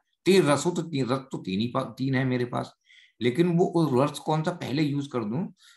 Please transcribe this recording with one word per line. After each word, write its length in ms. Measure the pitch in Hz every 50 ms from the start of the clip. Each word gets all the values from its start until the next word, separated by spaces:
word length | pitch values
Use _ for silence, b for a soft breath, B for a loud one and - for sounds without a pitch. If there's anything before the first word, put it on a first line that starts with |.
| _ _ _ _ _
तीन 180 | 170 196 185 151
रस 220 | 143 143 139 -
हो 60 | 175
तो 100 | 175 180
तीन, 240 | 156 165 156 135 123
रस 140 | 110 131 135 - -
तो 60 | -
तीन 220 | - - 92 95 101
ही 80 | 117
पा-, 300 | 123 - 135 - - -
तीन 180 | - 131 135 131
है 100 | 127 135
मेरे 200 | 127 127 123 123
पास, 280 | 123 127 127 123 - - _ b b b b b b b _
लेकिन 360 | 110 123 120 160 170 180 165
वो, 80 | 170 185
वो 380 | - - 170 160 139 127 123 143
रस 160 | 147 147 -
कौन 240 | - 160 156 156 156
सा 80 | 180
पहले 300 | 175 - 131 113 127 156
यूज़ 280 | 156 139 143 143 139 139
कर 140 | 127 120 110
दूं 240 | 104 117 160 214 - b b b b b